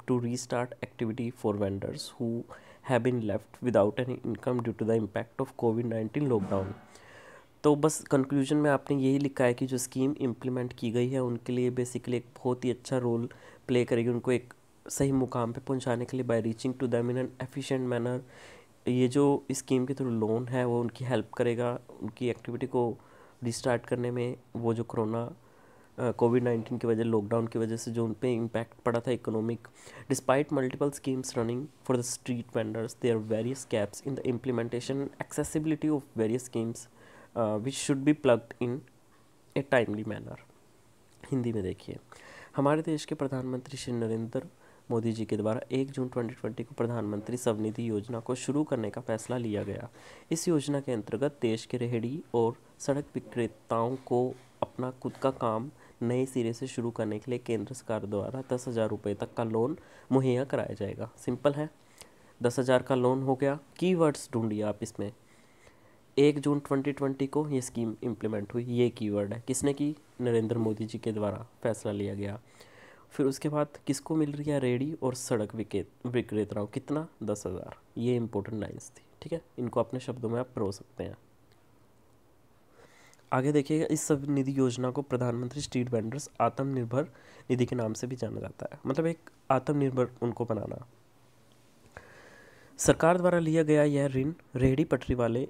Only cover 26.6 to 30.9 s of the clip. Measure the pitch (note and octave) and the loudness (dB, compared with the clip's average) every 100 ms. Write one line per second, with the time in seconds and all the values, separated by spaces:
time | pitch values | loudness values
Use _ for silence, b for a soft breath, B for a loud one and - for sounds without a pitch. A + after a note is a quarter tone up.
26.6 | A2+ A#2+ A#2 A2+ A2+ A2+ G#2 A#2 A2+ A#2+ | 0 -2 0 2 4 2 2 0 0 0
27.6 | A2+ A2+ - A#2 A2+ G#2+ B2+ A#2 A2+ A2+ | -2 -2 -4 -2 -2 0 0 0 0 -2
28.6 | A2+ - - A#2 A2+ A#2 - A2 A2+ A#2 | -6 -4 0 0 0 -2 0 -2 0 -4
29.6 | - B B B - C3+ - C3 D3+ C#3+ | -8 B B B -4 -2 2 2 2 0
30.6 | B2+ - C#3+ | 0 0 -2